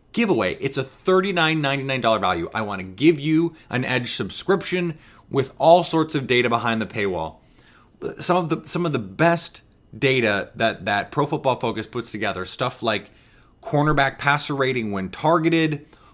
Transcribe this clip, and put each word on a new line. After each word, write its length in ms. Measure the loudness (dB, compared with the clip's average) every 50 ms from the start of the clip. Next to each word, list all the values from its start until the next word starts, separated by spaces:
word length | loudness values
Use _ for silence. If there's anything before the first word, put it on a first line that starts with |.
| _ _
giveaway. 460 | -2 0 0 2 2 2 2 0 0 -2
It's 180 | -4 -4 -4 -4
a 60 | -6
thirty-nine 800 | -6 -10 -4 0 2 4 4 2 2 2 2 2 2 2 0
ninety-nine 400 | 0 0 -2 -2 -2 -2 -2 0
dollar 180 | 2 2 2 4
value. 300 | 2 2 0 0 -2 -4 -6
I 80 | -6
wanna 220 | -6 -4 -6 -8 -8
give 360 | -10 -4 2 4 4 4 4
you 360 | 2 0 2 2 2 0 -4 -8 -10 -6
an 160 | -4 -4 -2
Edge 280 | -2 -2 -2 -2 -4 -4
subscription 840 | -4 -6 -6 -8 -6 -2 0 0 0 0 -2 -4 -2 -2 -4 -6 -8 -14 -20 -20 -20 -12 _
with 240 | -2 -2 -2 -2 -2 2
all 260 | 6 8 8 8 6
sorts 300 | 4 2 2 2 2 0
of 140 | -2 0 2
data 220 | 2 2 4 2
behind 320 | 2 0 0 0 -2 -2
the 40 | -2 -4
paywall. 500 | -4 -4 -2 -2 -2 -4 -6 -8 -10 -14 _ _ _ -20 -20 -20 -20 -20 _ _ _ _ -10 -10 -10 -6
Some 160 | -2 0 0
of 140 | 0 0 0
the, 180 | -2 -4 -4 -4
some 180 | -4 -2 -2
of 60 | -2
the 80 | -2 -2
best 640 | -4 -6 -2 2 4 4 4 2 0 -6 -8 -14 -20 _ _ _ _ _ -4 0
data 540 | 0 2 2 4 2 2 2 0 -2 -4 -4
that, 300 | -2 -2 -2 -2 -2 -2
that 260 | -2 0 0 -2 -2
Pro 140 | -2 -2 -2
Football 300 | 0 -2 -2 0 0 0
Focus 320 | 0 -2 -4 -4 -4 -6 -8
puts 240 | -8 -8 -8 -8
together, 320 | -6 -4 -4 -4 -4 -4 -6
stuff 400 | -8 -6 -6 -6 -6 -4 -4 -2
like 280 | -2 -2 -2 -4 -10 -18 -20 _ _ _ -20 _ _ _ _
cornerback 560 | -8 -2 0 2 2 2 4 2 2 0 -2 -2
passer 380 | 0 2 2 2 0 -2 -2
rating 360 | 0 0 0 0 -2 -2 -2
when 180 | -4 -4 -4 -6
targeted, 760 | -6 -2 2 2 4 4 4 2 2 2 2 0 -2 -6 -10 -14 -20 -20 -20 -20